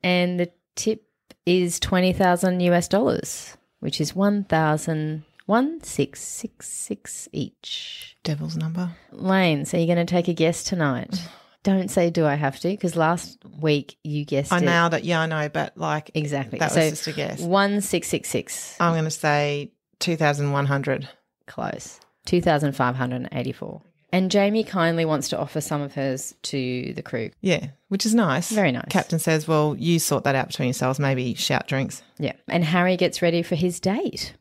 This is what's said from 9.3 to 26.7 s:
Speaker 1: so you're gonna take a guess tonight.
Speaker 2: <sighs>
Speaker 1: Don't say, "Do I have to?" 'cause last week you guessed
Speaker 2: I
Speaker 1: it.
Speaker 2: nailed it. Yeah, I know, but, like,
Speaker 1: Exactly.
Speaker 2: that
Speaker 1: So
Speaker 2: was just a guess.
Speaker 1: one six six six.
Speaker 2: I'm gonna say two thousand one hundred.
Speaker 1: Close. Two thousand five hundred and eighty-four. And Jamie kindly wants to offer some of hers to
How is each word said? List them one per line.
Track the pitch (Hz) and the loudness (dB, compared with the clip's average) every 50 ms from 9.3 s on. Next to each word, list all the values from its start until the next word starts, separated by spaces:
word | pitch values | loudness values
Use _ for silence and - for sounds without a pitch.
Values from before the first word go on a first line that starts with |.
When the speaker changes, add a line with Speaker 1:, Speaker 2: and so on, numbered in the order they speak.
| 190 190 185 170 151 143 147 | 2 4 4 4 2 0 -2
Speaker 1:
so | - - | -2 0
you're | 170 165 | 0 2
gonna | 165 175 170 170 | 4 2 2 2
take | 170 175 175 170 180 | 2 2 2 2 0
a | 170 | 2
guess | 160 160 165 170 - - | 2 2 2 2 -2 -4
tonight. | - 196 170 156 143 131 120 - - - 180 170 170 - - | -4 -2 0 0 0 0 -2 -4 -6 -8 -8 -8 -10 -18 -20
Speaker 2:
<sighs> | _ _ _ _ | _ _ _ _
Speaker 1:
Don't | _ 202 190 190 180 202 | _ 2 2 2 0 0
say, | - 190 175 170 | 2 2 2 2
"Do | 165 170 156 | 2 2 2
I | 147 139 | 2 2
have | 147 151 135 139 - | 2 0 -2 -2 -2
to?" | - 175 196 | -4 -4 -2
'cause | 202 - 175 160 | -2 -4 -2 0
last | 170 156 160 175 170 - - - _ _ - - 147 | 2 2 2 2 0 -4 -12 -18 _ _ -20 -10 -2
week | 156 156 147 143 127 - - _ | 2 2 2 2 0 -6 -18 _
you | _ 156 147 147 147 | _ -6 -4 -4 -2
guessed | - 147 135 139 - | 0 -2 -2 0 2
Speaker 2:
I | 185 175 | 2 2
Speaker 1:
it. | 180 | 4
Speaker 2:
nailed | 175 170 170 170 165 165 | 4 4 4 4 4 2
it. | - - | 0 0
Yeah, | 170 170 160 | 0 0 0
I | 160 | 0
know, | 160 160 156 151 147 | 0 -2 -4 -4 -2
but, | - 156 147 - _ | -2 -4 -4 -4 _
like, | - 165 156 151 151 151 - - | -6 -2 -2 -2 -4 -4 -4 -4
Speaker 1:
Exactly. | 160 151 143 147 139 131 107 - - | -4 -2 0 -2 -4 -4 -6 -2 -2
Speaker 2:
that | 160 151 | -2 2
Speaker 1:
So | - 170 | 4 4
Speaker 2:
was | 160 156 | 2 2
just | 151 - - - | 0 -2 -6 -6
a | |
guess. | 151 147 143 - - - | -6 -6 -6 -6 -6 -6
Speaker 1:
one | 170 170 185 196 202 202 202 208 | -2 2 2 4 4 4 2 0
six | 196 - - 170 - - | 0 0 -2 -2 -2 -2
six | - - - - | -4 -4 -4 -4
six. | - 123 - - - - - - - - | -4 -4 -4 -6 -12 -12 -12 -14 -2 0
Speaker 2:
I'm | 170 170 165 | 2 2 2
gonna | 160 156 156 | 2 0 -2
say | 156 - - 151 147 147 147 147 143 143 143 - _ _ _ _ _ _ | -4 -2 0 2 2 2 2 0 -2 -4 -6 -10 _ _ _ _ _ _
two | - 180 165 | -2 -2 0
thousand | 156 160 147 147 143 143 143 | 2 2 2 2 2 0 0
one | 139 139 139 | 0 0 2
hundred. | 139 139 139 135 143 135 - 139 - - _ _ _ _ _ _ | 2 0 0 0 -2 -2 -2 -4 -12 -16 _ _ _ _ _ _
Speaker 1:
Close. | - - - - - - - - - - _ _ _ _ _ _ | -16 -10 -8 -6 -6 -6 -10 -12 -16 -20 _ _ _ _ _ _
Two | - 180 175 | 0 0 4
thousand | 170 180 156 147 151 143 | 4 4 4 4 2 0
five | 135 - 131 123 127 | 2 2 0 0 2
hundred | 131 127 123 127 123 | 0 -2 -2 -2 -6
and | 127 - | -6 -6
eighty-four. | - 135 120 131 - - - - - - _ _ _ _ _ _ | -6 -6 -6 -6 -8 -8 -10 -12 -12 -16 _ _ _ _ _ _
And | - 185 190 185 | 0 0 2 4
Jamie | 196 202 196 202 214 226 | 4 4 4 4 2 0
kindly | 220 - 202 185 165 165 165 165 165 | -2 0 0 2 2 2 2 2 2
wants | 160 156 139 - - | 2 0 0 0 -4
to | - - | -4 -4
offer | 151 135 - 156 | -4 -4 -4 -6
some | 151 - 156 147 | -4 -2 -4 -4
of | 143 139 - | -4 -6 -6
hers | 147 135 135 127 135 - - - _ - | -4 -2 -2 -4 -4 -8 -12 -14 _ -10
to | - - 139 127 127 | -6 -4 -4 -4 -2